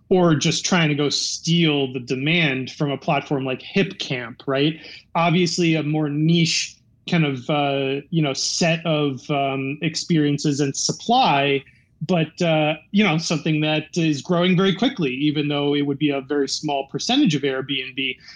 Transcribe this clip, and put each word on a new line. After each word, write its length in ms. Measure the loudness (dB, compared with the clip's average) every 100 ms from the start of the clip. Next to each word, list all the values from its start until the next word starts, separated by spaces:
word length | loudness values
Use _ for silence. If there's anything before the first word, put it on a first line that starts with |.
| 0
or 260 | 4 4
just 300 | 4 2 -2
trying 240 | 0 2 2
to 60 | 2
go 140 | 0
steal 840 | -2 -4 -4 0 2 4 2 0
the 80 | -4
demand 720 | -6 -4 0 2 2 -2 -6
from 180 | -4 -4
a 80 | -2
platform 460 | -2 -2 -2 -4
like 180 | -2 -6
Hipcamp, 760 | -4 -2 -2 -4 -8 -8 -8 -10 -4
right? 340 | 0 0 -2 -10 -20 _
Obviously, 640 | 0 2 2 2 2 2 2
a 80 |
more 240 | 0 -2 -2
niche 640 | 0 2 4 2 -2 -6 -12 _ _ -2
kind 140 | 0
of, 240 | 2 -2 -2
uh, 520 | 0 0 0 -2 -4 -2
you 100 | 0
know, 120 | 0
set 520 | -2 -4 0 0 0
of, 440 | 0 0 0 -4 -4
um, 480 | -2 -2 -2 -6 -4
experiences 800 | -4 -4 0 2 2 0 0 0
and 180 | -2 -2
supply, 840 | -4 -4 0 2 4 2 2 0 -4 -20 _ -8
but, 400 | -2 0 0 0
uh, 320 | 2 2 2 -2 _
you 140 | 2
know, 120 | 2 2
something 440 | 0 -2 0 0
that 240 | 0 -2 -4 -2
is 240 | 0 0
growing 360 | 0 0 2 4
very 180 | 2
quickly, 400 | 2 -2 0 -4
even 320 | 0 -2 0 -2
though 260 | 0 0
it 100 | 0
would 160 | 0 0
be 120 | 0
a 100 | 0
very 280 | -2 -2 -2
small 400 | -4 -2 -4 -4
percentage 460 | -6 -2 2 2 2
of 60 |
Airbnb. 720 | 0 -2 -4 -6 -8 -6 -6 -8 -14